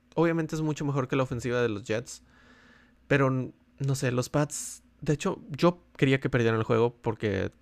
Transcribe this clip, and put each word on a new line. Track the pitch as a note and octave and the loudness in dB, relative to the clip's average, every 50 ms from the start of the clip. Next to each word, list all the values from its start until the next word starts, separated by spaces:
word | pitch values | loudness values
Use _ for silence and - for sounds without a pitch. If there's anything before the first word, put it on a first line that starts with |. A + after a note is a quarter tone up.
| _ _ _ | _ _ _
obviamente | D#3 E3 E3+ E3 E3 D#3+ D#3 E3 | 0 2 2 2 0 -2 -2 -4
es | D#3 | -4
mucho | D#3 D#3 D3+ - D#3 | -2 -2 -2 -2 -4
mejor | C#3+ C#3 C#3+ C3 B2+ | -2 -2 -2 -2 -2
que | C#3+ | 0
la | C3+ C3 | -2 0
ofensiva | - B2+ A#2 A2 B2 A#2+ B2 | -2 -4 -6 -4 -2 0 0
de | A#2+ A#2 | 0 0
los | G#2 G2+ A#2+ | -2 -4 -4
Jets, | - G#2+ A#2 - - - - - _ _ _ _ _ - _ _ _ _ _ _ _ _ _ _ _ | -4 -4 -4 -4 -8 -16 -20 -20 _ _ _ _ _ -20 _ _ _ _ _ _ _ _ _ _ _
pero | C#3+ C3+ C#3 C3 | 2 4 4 2
n-, | C3 C3 B2 - - _ _ _ _ _ | 2 0 -4 -6 -10 _ _ _ _ _
no | C#3 C3+ C3 | -4 -2 -2
sé, | C3 D3 B2 | -2 -2 0
los | A#2+ B2+ A#2+ - | 0 0 -2 0
Pats, | - D3 D3+ D3 - - - - - - _ _ _ _ | 0 0 0 0 -2 -8 -10 -12 -14 -16 _ _ _ _
de | - - D3+ | -2 -2 -2
hecho, | D3 - G3 - - - - | 0 0 -4 -4 -4 -8 -12
yo | D3+ B2 E3 F3 F3 - _ _ _ | -2 2 2 2 2 2 _ _ _
quería | - D3 C3+ C3+ C3+ | 0 2 4 4 2
que | - C3 | 2 0
perdieran | - B2 A#2 A2+ A2+ A2 | 0 2 2 2 2 2
el | A2 | 2
juego | - A#2+ A2+ A#2 A#2+ - _ | 2 2 4 4 2 0 _
porque | - A#2 G#2 - B2 G#2+ F#2+ F#2+ F#2+ F#2+ - _ | -6 -6 -4 -2 -2 -2 0 -2 -2 -4 -6 _